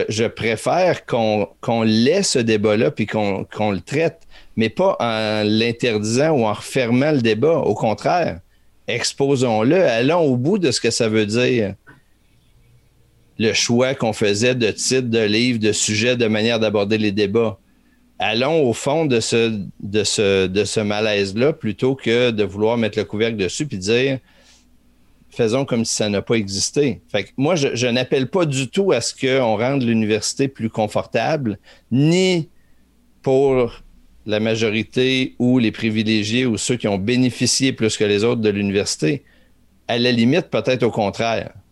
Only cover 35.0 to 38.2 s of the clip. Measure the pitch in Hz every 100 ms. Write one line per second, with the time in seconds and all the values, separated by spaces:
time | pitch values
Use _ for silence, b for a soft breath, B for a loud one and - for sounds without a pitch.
35 | 131 131 131 - 123 127 110 - 113 107
36 | 110 110 104 120 127 104 - 123 110 98
37 | 101 123 127 - 123 - 135 117 110 -
38 | 104 101